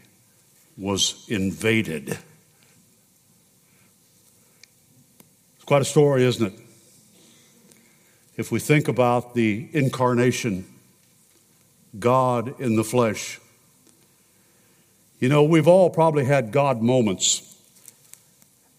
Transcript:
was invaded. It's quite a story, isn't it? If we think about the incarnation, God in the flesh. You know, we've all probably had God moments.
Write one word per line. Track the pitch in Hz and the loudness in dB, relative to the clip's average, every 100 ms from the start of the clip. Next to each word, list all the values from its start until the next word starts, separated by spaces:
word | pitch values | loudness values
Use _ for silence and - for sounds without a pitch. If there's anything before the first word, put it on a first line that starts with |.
| _ _ _ _ _ _ _ - | _ _ _ _ _ _ _ -10
was | 98 95 - - - | -6 -4 -4 -6 -8
invaded. | 104 95 78 110 113 95 78 - - - _ _ _ _ _ _ _ _ _ _ _ _ _ _ _ _ _ _ _ _ _ _ _ - _ _ _ _ _ _ _ _ | -6 -4 -4 -2 -2 -2 -8 -10 -12 -12 _ _ _ _ _ _ _ _ _ _ _ _ _ _ _ _ _ _ _ _ _ _ _ -20 _ _ _ _ _ _ _ _
It's | _ | _
quite | - 143 | -2 0
a | - | 2
story, | 156 143 131 | 2 4 4
isn't | 127 113 101 | 0 0 -4
it? | - - _ _ _ _ _ _ _ _ _ _ - _ _ _ _ _ - | -6 -20 _ _ _ _ _ _ _ _ _ _ -20 _ _ _ _ _ -12
If | 110 | -6
we | 113 | -4
think | - 147 - | 0 0 0
about | 113 123 120 - | 0 0 0 -2
the | 120 110 104 160 | -2 0 -2 -4
incarnation, | 160 135 - 127 120 127 120 117 92 92 - _ _ _ _ _ _ _ _ _ _ _ 107 | -4 -2 0 0 2 0 0 -4 -6 -10 -20 _ _ _ _ _ _ _ _ _ _ _ -6
God | 120 131 127 120 113 139 | 0 0 0 -2 -6 -8
in | 131 | -4
the | 110 | -2
flesh. | 110 123 113 95 - - _ _ _ _ _ _ _ _ _ _ _ _ _ _ _ _ _ _ | -2 0 0 -2 -10 -16 _ _ _ _ _ _ _ _ _ _ _ _ _ _ _ _ _ _
You | 127 | 0
know, | 147 | 4
we've | 151 165 151 | 4 4 6
all | 190 170 | 6 4
probably | - 160 147 | 2 0 2
had | 127 139 110 | 0 0 0
God | 139 143 120 | 0 0 0
moments. | 120 127 107 90 - - - - _ _ - - _ - _ _ _ _ _ | 2 2 0 -2 -2 -4 -8 -20 _ _ -20 -20 _ -20 _ _ _ _ _